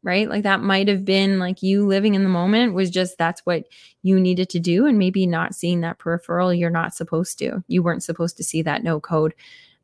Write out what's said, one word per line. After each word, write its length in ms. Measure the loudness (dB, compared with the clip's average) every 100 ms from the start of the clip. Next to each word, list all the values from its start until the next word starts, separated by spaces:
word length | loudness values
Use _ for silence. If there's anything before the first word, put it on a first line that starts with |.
right? 260 | -4 -2 -2
Like, 140 | -2
that 200 | 0 0
might 260 | 2 2 2
have 180 | 0 2
been, 320 | 2 2 2
like, 240 | 0 -2
you 240 | 0 2 2
living 300 | 2 2 2
in 80 |
the 60 | 2
moment 440 | 2 2 2 2
was 160 | 0 -2
just, 260 | -2 -4 -2
that's 300 | -4 -2 -4
what 220 | -4 -6 -18 -20 _
you 180 | 2 4
needed 300 | 4 2 -2
to 100 | -2
do. 280 | 0 2 4
And 100 | 4
maybe 300 | 2 2 0
not 260 | 0 -2
seeing 280 | -4 -2 -2
that 180 | -2 -6
peripheral, 520 | -4 -6 -2 -2 0
you're 200 | 0 0
not 240 | 0 -2 -6
supposed 420 | -4 -4 -4 -4
to, 240 | -6 -6 -2
you 160 | 0
weren't 180 | 0 -2
supposed 340 | -6 -6 -6 -6
to 60 |
see 200 | -6 -4
that 200 | -2 -2
no 160 | -2 -4
code. 360 | -2 0 0 -4 -16 -20 -20 _